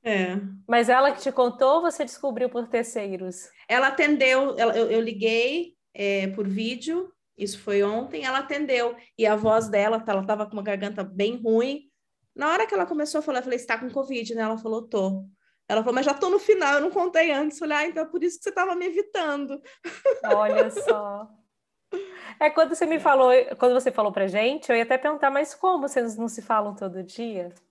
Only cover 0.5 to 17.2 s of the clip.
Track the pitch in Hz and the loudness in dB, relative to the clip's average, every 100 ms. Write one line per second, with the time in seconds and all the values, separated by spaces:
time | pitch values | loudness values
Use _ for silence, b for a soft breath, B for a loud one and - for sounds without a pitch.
0.5 | - - 240 233 254 277 277 269 262 240 | -14 0 2 6 6 4 2 -4 2 0
1.5 | 247 262 320 339 330 269 - 277 226 247 | 4 4 4 2 -2 -8 -4 -6 -2 -2
2.5 | 240 233 233 226 226 202 185 185 175 - | -4 -4 -4 -2 -6 -6 -6 -8 -12 -18
3.5 | b b 240 269 269 294 294 262 262 277 | b b 2 2 2 2 4 4 4 2
4.5 | - 226 226 226 226 226 196 220 226 247 | 2 2 2 2 0 0 -2 0 2 0
5.5 | 320 339 _ _ - 202 196 190 196 196 | -2 -8 _ _ -4 -2 0 -2 -4 -4
6.5 | 196 226 247 311 339 370 _ _ _ 202 | -2 -4 -6 -4 -4 -6 _ _ _ -8
7.5 | - - 202 202 220 262 311 269 262 277 | -8 -2 0 2 -2 -6 -6 -4 -4 -4
8.5 | 294 285 247 240 233 B - 220 214 220 | -6 0 0 0 -4 B 0 2 2 4
9.5 | 220 220 202 208 226 226 196 196 214 208 | 2 2 2 2 0 -2 -2 0 -2 -4
10.5 | 208 202 196 202 208 190 180 202 247 226 | -6 -6 -4 -6 -6 -8 -2 -2 -2 0
11.5 | 226 254 285 _ _ _ _ _ - 294 | 2 0 -4 _ _ _ _ _ -4 0
12.5 | 359 440 392 349 311 302 302 302 254 254 | 0 0 0 -2 -2 -2 -2 -2 -4 -2
13.5 | 240 - 226 247 269 269 254 226 226 220 | -6 -4 -6 -4 -6 -6 -6 -6 -4 -4
14.5 | 226 226 220 226 214 190 190 190 _ _ | -4 -6 -6 -4 -2 -2 -4 -8 _ _
15.5 | _ - 214 226 254 285 285 370 392 403 | _ -2 0 0 0 0 0 2 2 4
16.5 | 381 285 285 320 370 359 320 | 4 4 2 2 0 2 2